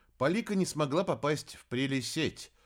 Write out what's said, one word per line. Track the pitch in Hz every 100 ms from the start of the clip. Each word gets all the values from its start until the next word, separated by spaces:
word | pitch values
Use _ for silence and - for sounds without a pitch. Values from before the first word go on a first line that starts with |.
| _ -
Полика | 139 208 214 190
не | 175
смогла | 151 143 156
попасть | 190 123 139 151 - -
в | -
Прелесеть | 123 135 135 113 160 135 - - _